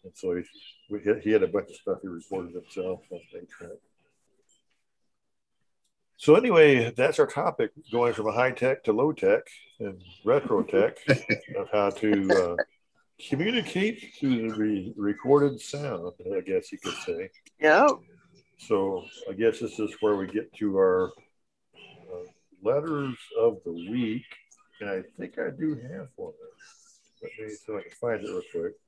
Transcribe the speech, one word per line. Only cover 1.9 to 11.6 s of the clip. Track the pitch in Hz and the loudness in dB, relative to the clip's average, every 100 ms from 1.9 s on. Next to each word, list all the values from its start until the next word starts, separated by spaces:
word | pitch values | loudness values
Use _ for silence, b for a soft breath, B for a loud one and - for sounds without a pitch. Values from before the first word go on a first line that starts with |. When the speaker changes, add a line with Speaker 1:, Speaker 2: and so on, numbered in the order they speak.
| 90 | -6
Speaker 1:
he | 95 | -6
recorded | 85 - 95 85 | -12 -8 -8 -8
himself | 87 - 98 92 90 _ | -12 -14 -8 -6 -8 _
on | 87 - | -18 -16
the | 87 | -20
eight | 87 | -20
track. | - 87 - _ _ _ _ _ _ _ _ _ _ _ _ _ _ _ _ _ _ _ _ _ _ _ _ | -20 -18 -18 _ _ _ _ _ _ _ _ _ _ _ _ _ _ _ _ _ _ _ _ _ _ _ _
So | - 170 | 6 6
anyway, | 247 175 151 131 117 113 | 8 8 8 8 2 0
that's | 139 156 | 0 2
our | 143 | 0
topic: | - 180 - 113 - - | 2 -4 -2 -6 -6 -6
going | 117 120 | 0 0
from | 113 107 | 0 -2
a | |
high | 107 127 | 2 0
tech | 127 127 131 | 2 -2 0
to | - | 0
low | 107 143 | 0 0
tech | 151 95 110 - - - _ | 0 2 2 0 -20 -20 _
and | 104 92 90 - | -10 -10 -20 -8
retro | 104 135 135 104 | 0 0 2 0
tech | - 95 107 - - | 2 2 2 0 0
Speaker 2:
<laughs> | 131 - 110 - | 0 2 -4 -4
Speaker 1:
of | 107 | -8